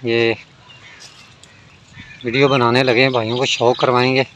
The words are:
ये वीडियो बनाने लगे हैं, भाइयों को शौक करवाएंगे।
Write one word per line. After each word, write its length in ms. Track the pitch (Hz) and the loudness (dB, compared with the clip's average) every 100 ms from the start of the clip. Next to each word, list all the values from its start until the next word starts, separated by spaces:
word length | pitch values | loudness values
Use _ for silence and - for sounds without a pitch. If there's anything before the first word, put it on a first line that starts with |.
ये 320 | 123 117 113 110 - - - - - - - - - - - - - - - - - - | -2 -2 -2 -4 -12 -20 -20 -20 -20 -20 -20 -20 -20 -20 -20 -20 -20 -20 -20 -20 -20 -12
वीडियो 240 | 120 123 139 | -6 0 2
बनाने 340 | 135 120 123 | 2 2 2
लगे 200 | 131 117 | 2 2
हैं, 100 | 135 | 0
भाइयों 240 | 123 110 123 | 0 -4 -4
को 80 | 135 | -4
शौक 340 | - 120 127 | 0 0 0
करवाएंगे। 440 | 131 123 127 131 127 | 0 0 0 -2 -4